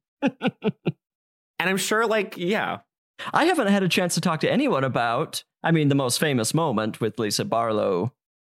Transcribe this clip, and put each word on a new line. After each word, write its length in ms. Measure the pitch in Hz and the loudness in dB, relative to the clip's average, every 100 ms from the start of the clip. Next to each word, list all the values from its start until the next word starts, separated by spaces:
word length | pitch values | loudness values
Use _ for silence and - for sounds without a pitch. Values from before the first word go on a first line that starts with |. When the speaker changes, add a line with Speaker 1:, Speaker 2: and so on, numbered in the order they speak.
| _ _ | _ _
Speaker 1:
<laughs> 0 | 285 - 254 - 214 - - - _ _ _ _ _ - | -4 -2 -6 -4 -6 -4 -8 -8 _ _ _ _ _ -4
Speaker 2:
And 120 | 170 | -2
I'm 60 | 190 | -2
sure, 300 | 190 214 226 | 0 0 2
like, 300 | 220 208 190 | 0 -2 -6
yeah. 420 | 180 208 90 92 - _ _ - - | -2 -2 -2 -6 -12 _ _ -16 -4
Speaker 1:
I 140 | - 311 | 0 2
haven't 220 | 330 202 | 2 2
had 140 | 202 | 2
a 60 | 185 | 2
chance 260 | 208 180 | 2 0
to 60 | 175 | -2
talk 200 | 180 156 | -2 0
to 100 | - | 0
anyone 340 | 196 285 147 | 2 2 0
about, 600 | 135 127 117 123 156 - - _ | 0 0 0 -2 -4 -8 -14 _
I 80 | 160 | 0
mean, 180 | 165 143 | 4 4
the 60 | |
most 240 | 139 127 - | 2 2 0
famous 320 | 160 127 110 | 0 2 0
moment 480 | 156 165 107 107 95 | 0 0 0 -2 -2
with 180 | 110 - | -4 -2
Lisa 260 | 104 - | -2 -2
Barlow, 680 | 101 117 117 107 101 90 117 - _ _ _ | -2 0 0 0 0 0 -2 -6 _ _ _